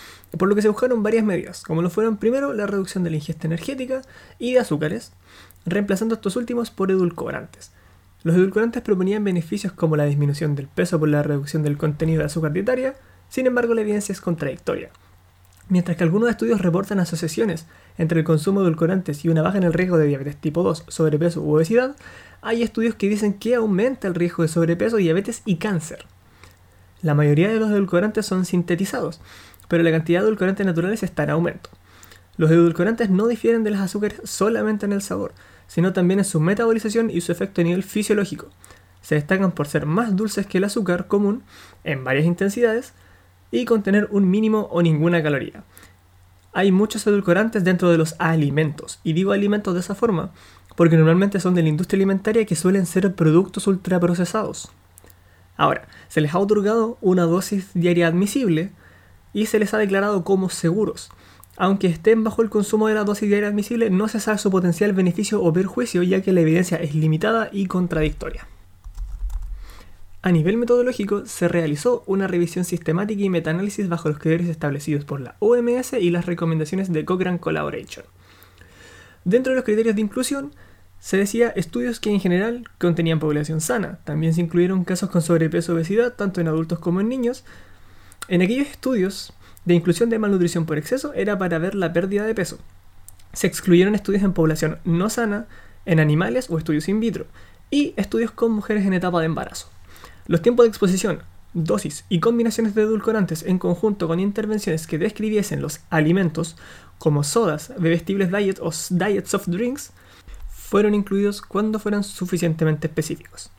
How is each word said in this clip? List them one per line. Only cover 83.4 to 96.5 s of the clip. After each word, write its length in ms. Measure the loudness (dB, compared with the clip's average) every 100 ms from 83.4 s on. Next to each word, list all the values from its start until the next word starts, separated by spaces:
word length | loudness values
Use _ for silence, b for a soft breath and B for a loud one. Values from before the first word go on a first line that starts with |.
| -2 -4
sana. 380 | -2 -2 -4 -8
También 300 | -6 -2 0
se 80 | 0
incluyeron 420 | 0 2 2 0
casos 280 | -2 -4 -2
con 100 | 0
sobrepeso 520 | 2 2 2 -2 -2
o 20 | -2
obesidad, 380 | 0 0 0
tanto 280 | -2 -4 -2
en 60 | -2
adultos 320 | -2 -2 -4
como 220 | -2 0
en 80 | -2
niños. 340 | -2 -4 -4 -12 B B B B B B B -2
En 140 | 0
aquellos 260 | 2 0 -4
estudios 640 | -4 -2 0 -2 -4 -14 -20 B B 2
de 100 | 2
inclusión 340 | 2 2 2
de 80 | 0
malnutrición 480 | 2 2 2 0 -2
por 140 | -2
exceso 340 | -2 -4 -4
era 240 | -4 -2 -2
para 220 | -2 -2
ver 160 | -2 -2
la 180 | -2
pérdida 320 | 0 0 -2 -2
de 80 |
peso. 260 | -4 -4 -8 -18 -20 -20 -20 -20 -20 -16
Se 120 | -4 -2
excluyeron 480 | 0 4 6 6
estudios 300 | 2 0 0
en 100 | 2
población 460 | 2 2 2 -2 -2 -2
no 240 | 0 0
sana, 380 | -2 -2 -4 -8 B B B 0
en 140 | 2
animales 500 | 4 2 0 -2
o 80 | -2